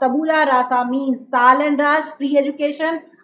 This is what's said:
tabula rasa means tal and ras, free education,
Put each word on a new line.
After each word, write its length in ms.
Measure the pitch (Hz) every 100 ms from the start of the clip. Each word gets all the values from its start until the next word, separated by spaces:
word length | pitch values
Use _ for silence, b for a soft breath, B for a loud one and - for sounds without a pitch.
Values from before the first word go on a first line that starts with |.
tabula 400 | 262 262 311 311
rasa 340 | 277 254 247 254 247
means 300 | 262 269 247 -
tal 260 | 262 247 269
and 200 | 294 285
ras, 220 | 294 311
free 340 | 311 - 277 285
education, 640 | 277 285 294 285 320 330 - b